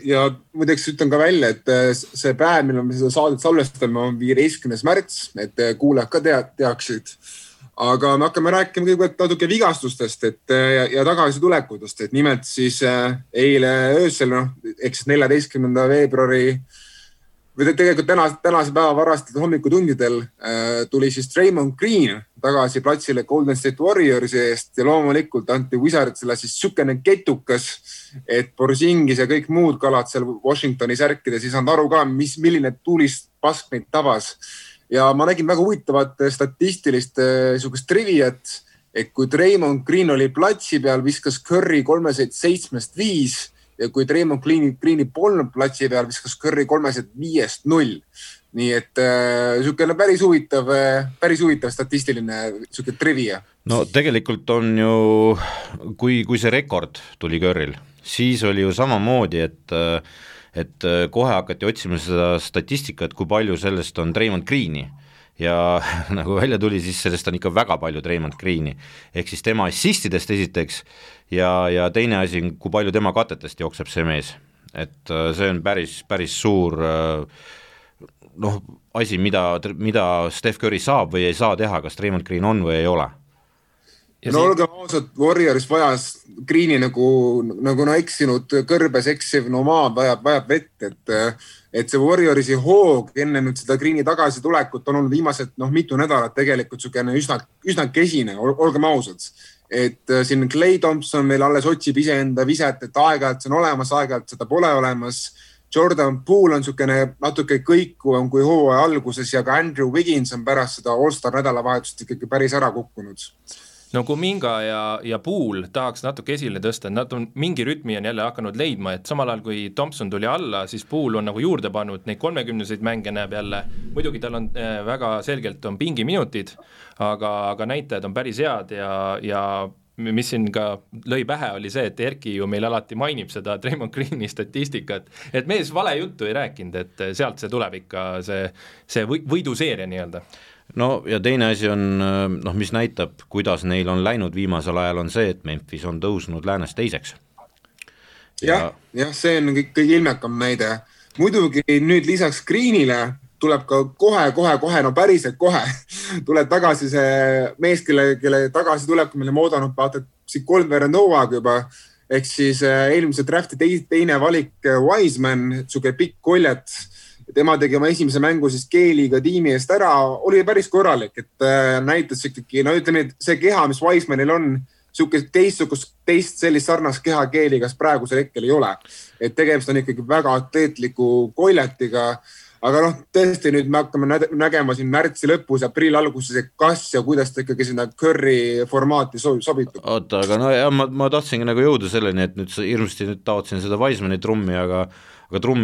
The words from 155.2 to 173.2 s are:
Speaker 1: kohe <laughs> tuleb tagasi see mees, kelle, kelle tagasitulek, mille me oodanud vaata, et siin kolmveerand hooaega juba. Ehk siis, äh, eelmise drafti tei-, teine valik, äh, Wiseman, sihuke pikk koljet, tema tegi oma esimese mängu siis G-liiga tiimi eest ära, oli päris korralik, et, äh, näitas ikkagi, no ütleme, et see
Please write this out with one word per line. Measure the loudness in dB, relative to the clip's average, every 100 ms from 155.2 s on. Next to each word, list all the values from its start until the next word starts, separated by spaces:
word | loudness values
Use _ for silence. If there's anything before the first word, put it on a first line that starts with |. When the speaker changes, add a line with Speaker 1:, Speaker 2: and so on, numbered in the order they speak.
| 2 0
Speaker 1:
kohe | 2 2 -2 -8 -12
<laughs> | -14 -8 -6 0
tuleb | 2 2
tagasi | 2 2 2 0
see | 0 2 2 2 2 -2 -2
mees, | 0 0
kelle, | 2 2 4 2
kelle | 2 2 2
tagasitulek, | 0 0 0 0 0 0 -2
mille | -2
me | 2
oodanud | 2 0 -2
vaata, | -2 -2 -4
et | -12 _
siin | -12 -10 2
kolmveerand | 2 4 2 2
hooaega | 4 6 4 2 0
juba. | 0 0 -2 -14 -20 _
Ehk | _ -2 -2
siis, | 0 0 2
äh, | 2 2 4
eelmise | 2 2 -2
drafti | 0 0 -2 0
tei-, | 0 0 0
teine | 0 2 2
valik, | 2 0 -2 _
äh, | 0 2
Wiseman, | 4 4 2 2 0 0 -2 -4
sihuke | -6 -4 -2
pikk | 0 -2 -2
koljet, | 2 4 4 0 -6 -16 -16 -20 -20 -20 -4
tema | 2 2 4
tegi | 2 2
oma | 2
esimese | 2 0 2
mängu | 2 2 0
siis | -2 0
G-liiga | 4 4 4 4 2
tiimi | 2 2 2
eest | 0 0
ära, | 2 4 4 2 0
oli | 4 4
päris | 4 2 2
korralik, | 4 4 2 -2 -10
et, | -16 _
äh, | 2 4 4 2
näitas | 2 0 0 -6
ikkagi, | -8 -10 -4 0
no | 2
ütleme, | 2 2 0 0
et |
see | -4